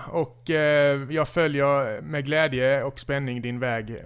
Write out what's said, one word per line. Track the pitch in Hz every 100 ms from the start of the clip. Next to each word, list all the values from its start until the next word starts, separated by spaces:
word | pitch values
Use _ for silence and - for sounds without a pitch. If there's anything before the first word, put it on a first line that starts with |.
| -
Och, | 170 156 - -
eh, | 156 151 147 143 139 135
jag | 156 147
följer | 175 160 143 139 139 123 104
med | 151 151 139
glädje | 151 156 127 131 139
och | 131 -
spänning | - 139 135 123
din | 120 123
väg | 127 113 107 117